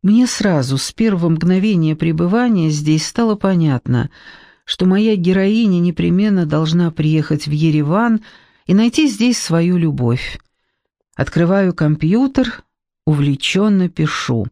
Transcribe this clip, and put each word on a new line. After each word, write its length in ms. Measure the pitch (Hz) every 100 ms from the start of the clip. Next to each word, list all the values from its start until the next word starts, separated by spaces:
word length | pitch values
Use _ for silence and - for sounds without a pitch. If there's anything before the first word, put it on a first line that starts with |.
Мне 220 | 185 220 254
сразу, 540 | - 208 160 127 135
с 120 | -
первого 380 | - 220 190 170
мгновения 640 | 160 170 185 214 185 160 156
пребывания 720 | 165 156 175 226 247 208 156
здесь, 360 | 151 151 156 -
стало 300 | - 226 208
понятно, 760 | 196 185 160 127 - 123 127 - - - - _ -
что 220 | - 185
моя 280 | 185 220 214
героиня 640 | 175 190 190 220 220 180
непременно 680 | 175 160 175 175 214 190 160
должна 420 | 156 160 170 170
приехать 560 | 160 151 156 151 151 147
в 60 |
Ереван 720 | 151 160 151 147 185 233 220 - - _ _ -
и 80 |
найти 340 | 190 233 302 302
здесь 300 | 202 247 233
свою 400 | - 165 170 180
любовь. 640 | 160 139 120 123 - - _ _ _ _ _ _ _ -
Открываю 600 | - - 170 196 190 175
компьютер, 880 | 151 151 156 214 269 269 233 - _ _ _ _ -
увлечённо 840 | 147 143 139 - 190 214 196 180
пишу. 580 | - 156 - - 120 98